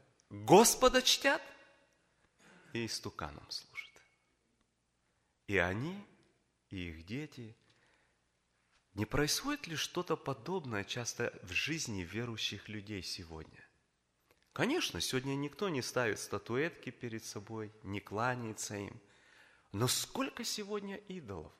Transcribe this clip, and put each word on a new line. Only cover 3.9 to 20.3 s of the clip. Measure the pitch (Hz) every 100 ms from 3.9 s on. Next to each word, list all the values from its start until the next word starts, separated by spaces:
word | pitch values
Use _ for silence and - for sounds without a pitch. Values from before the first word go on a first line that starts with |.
| - - _ _ _ _ _ _ _ _ _ _ _ _ _ -
И | 98
они, | 87 101 156 196 - - _ _ _ _ _
и | 95 87
их | 80 82
дети. | 123 151 - 110 110 _ _ _ _ _ _ _ _ _ _ _ _ _
Не | 95 107
происходит | 139 147 - 269 285 165
ли | 151
что-то | - 175 175 160
подобное | - 117 113 190 135 104 98
часто | 120 117 - 117 -
в | 90
жизни | 90 131 160 127 98
верующих | 85 104 120 110 - 101 -
людей | 104 98 101
сегодня? | - - 82 80 - - - _ _ _ _ _ _ _ _
Конечно, | - 196 330 - 85
сегодня | - 131 131 139
никто | 143 - 202
не | 139
ставит | - 131 117 -
статуэтки | - 104 - 123 135 - 131
перед | - 120 110 -
собой, | 107 104 110 104 -
не | 92 101
кланяется | - 101 123 123 113 107 - 104
им. | 98 - - - - - - - _
Но | 101 123
сколько | - - 226 269